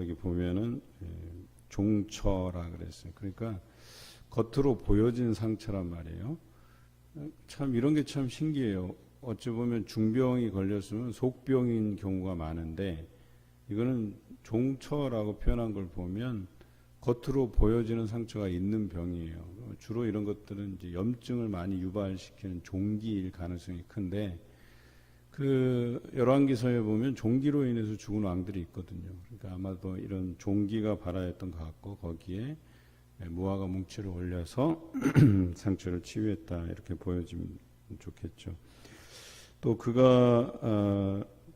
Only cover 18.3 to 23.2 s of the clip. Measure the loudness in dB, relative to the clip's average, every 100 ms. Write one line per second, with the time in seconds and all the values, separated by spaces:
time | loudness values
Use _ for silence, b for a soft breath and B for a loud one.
18.3 | -4 -2 0 0 0 -2 -4 -4 -4 -6
19.3 | -10 -12 -14 -14 -14 -8 -2 -2 0 -2
20.3 | -6 -8 -8 -8 -8 -8 -2 -2 -2 -4
21.3 | -4 -2 -2 -2 -2 -2 -2 -2 -4 -10
22.3 | -12 -8 -8 -6 -2 0 -2 -2 -2